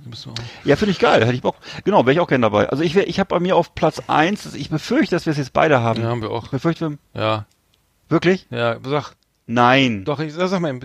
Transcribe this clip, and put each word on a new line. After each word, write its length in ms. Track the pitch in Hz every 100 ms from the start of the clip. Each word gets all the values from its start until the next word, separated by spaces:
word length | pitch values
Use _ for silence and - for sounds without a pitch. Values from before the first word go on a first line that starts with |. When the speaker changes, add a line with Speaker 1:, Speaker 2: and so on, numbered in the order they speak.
| 120
Speaker 1:
müssen 200 | 117 -
wir 80 |
auch. 320 | 113 117 - -
Speaker 2:
Ja, 100 | 139
finde 160 | 208
ich 80 | 175
geil, 220 | 240 180 113
hätte 80 |
ich 80 | 123
Bock. 140 | - - - -
Genau, 220 | - 196 123
wär 80 |
ich 60 | 151
auch 80 | 175
gern 140 | 135
dabei. 260 | 110 104 101
Also 140 | 135
ich 100 | 165
wär, 140 | 175 -
ich 120 | 165
hab 100 | 196
bei 100 | 175
mir 160 | 180 170
auf 180 | 165
Platz 300 | - 160 - -
eins, 460 | 139 160 208 -
ich 160 | - 147
befürchte, 460 | 156 - 262 233 175
dass 100 | -
wir 60 |
es 60 | 143
jetzt 160 | 131
beide 280 | 143 156 135
haben. 200 | 117 113
Speaker 1:
Ja, 60 | 113
haben 120 | 120
wir 80 | 107
auch. 140 | 113 -
Speaker 2:
Ich 60 |
befürchte, 400 | 135 165 165 160 147 _
wir 80 | 110
Speaker 1:
Ja. 240 | 110 110 107 _ _ _ _ _ -
Speaker 2:
Wirklich? 360 | 160 165 190 -
Speaker 1:
Ja, 240 | 120 117 117 127
sag. 280 | 143 - - _ _ -
Speaker 2:
Nein. 580 | 117 120 135 131 104 95
Speaker 1:
Doch, 140 | 143
ich, 140 | 156
sag 260 | 156 180 190
mal, 180 | 165 127